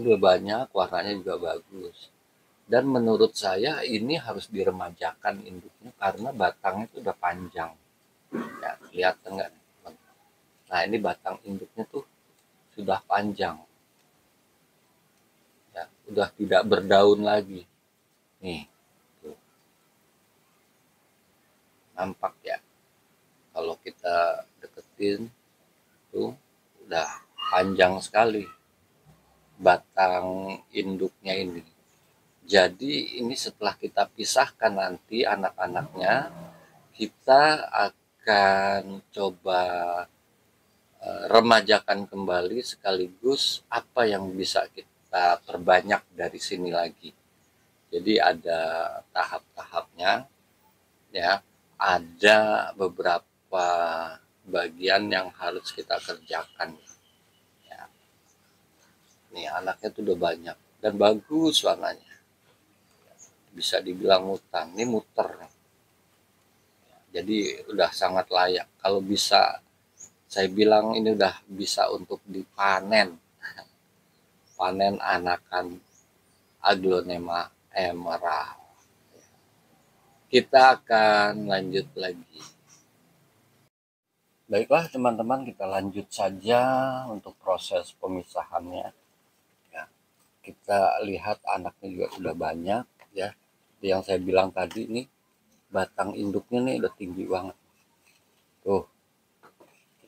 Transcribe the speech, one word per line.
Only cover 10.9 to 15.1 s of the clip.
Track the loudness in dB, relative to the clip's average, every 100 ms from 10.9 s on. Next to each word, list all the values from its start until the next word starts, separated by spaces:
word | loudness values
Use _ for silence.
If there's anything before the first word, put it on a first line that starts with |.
| -2
batang | -2 -4 -8 -10
induknya | -10 -12 -12 -12 -10
tuh | -10 -12 _ _ _ _ _ _ -10
sudah | -4 -4 -2
panjang. | -2 -2 -4 -6 -6 -16 _ _ _ _ _ _ _ _ _ _ _ _ _ _